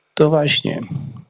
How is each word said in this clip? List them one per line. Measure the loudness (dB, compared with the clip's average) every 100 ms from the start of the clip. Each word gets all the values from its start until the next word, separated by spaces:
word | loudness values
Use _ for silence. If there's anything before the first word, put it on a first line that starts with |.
| _
To | 2 4
właśnie, | 4 2 0 -2 -4 -6 -8 -8 -12 -18